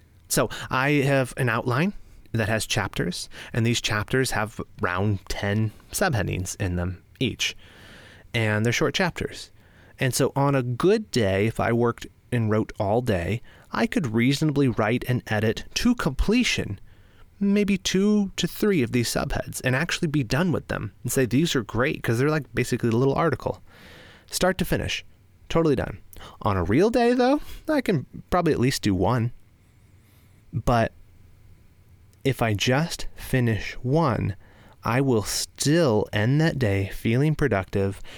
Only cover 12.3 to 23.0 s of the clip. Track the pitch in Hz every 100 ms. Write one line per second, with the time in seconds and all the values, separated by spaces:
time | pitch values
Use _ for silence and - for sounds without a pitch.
12.3 | 120 110 107 104 - 101 113 123 92 85
13.3 | 113 - - - - 226 247 135 113 120
14.3 | 139 156 143 139 110 107 123 - 123 -
15.3 | 107 110 - - - 240 240 160 131 -
16.3 | 240 233 - - 98 - - - - -
17.3 | - 202 208 202 196 - 185 208 208 196
18.3 | - 175 - 214 185 117 120 117 - -
19.3 | - - - 131 127 170 - 165 147 110
20.3 | 151 185 113 - 98 98 - 123 - 127
21.3 | 127 165 139 104 110 135 - - 117 143
22.3 | 156 131 - 123 120 123 113